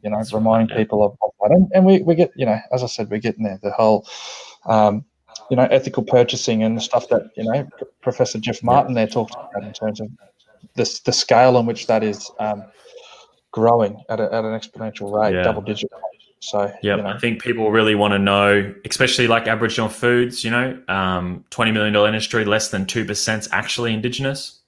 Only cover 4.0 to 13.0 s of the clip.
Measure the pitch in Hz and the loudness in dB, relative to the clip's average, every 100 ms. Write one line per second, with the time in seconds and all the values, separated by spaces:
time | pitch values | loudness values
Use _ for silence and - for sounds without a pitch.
4 | - - - - - - - 110 107 107 | 0 -18 -16 -18 -20 -18 0 4 4 2
5 | - _ _ - - 123 127 135 135 131 | -8 _ _ -20 -4 0 4 2 2 -6
6 | 113 127 120 117 - 113 110 113 - 120 | 2 2 2 0 -2 0 0 -2 -2 -4
7 | - 113 - - 113 127 139 - - _ | 0 -2 -2 -8 -4 -4 -4 -12 -16 _
8 | - 117 123 110 110 110 117 127 - 123 | -6 -2 -2 -2 -6 -6 2 2 2 0
9 | 110 123 110 - - 101 101 110 110 107 | 0 -2 -4 -8 -12 -12 -12 -8 -8 -8
10 | 107 - _ _ _ _ - - 117 - | -12 -16 _ _ _ _ -16 -4 -4 -2
11 | - 117 - 117 127 123 117 110 - 113 | -4 -2 2 6 6 4 2 -4 -2 0
12 | 107 101 - - 107 104 - _ _ - | 0 -6 -12 -8 -6 -6 -10 _ _ -20